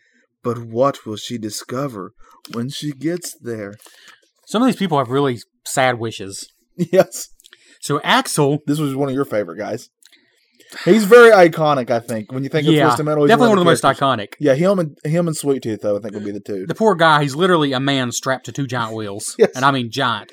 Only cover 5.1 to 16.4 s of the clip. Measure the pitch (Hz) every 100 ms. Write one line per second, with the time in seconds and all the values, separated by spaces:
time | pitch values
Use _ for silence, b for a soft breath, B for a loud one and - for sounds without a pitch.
5.1 | 135 139 120 - _ - 143 131 120 117
6.1 | - 98 98 - _ _ - 175 185 -
7.1 | - - _ _ b b b - 147 -
8.1 | 233 - - 139 147 - 151 147 135 139
9.1 | 131 139 110 87 87 98 110 - _ _
10.1 | B B B B B B B 170 220 196
11.1 | 240 233 202 175 160 151 139 117 117 113
12.1 | 113 107 131 135 156 156 156 131 120 151
13.1 | 151 147 226 240 196 170 160 147 131 139
14.1 | 117 104 - 147 135 185 190 156 - 151
15.1 | 170 170 151 143 131 117 104 104 101 110
16.1 | 104 104 101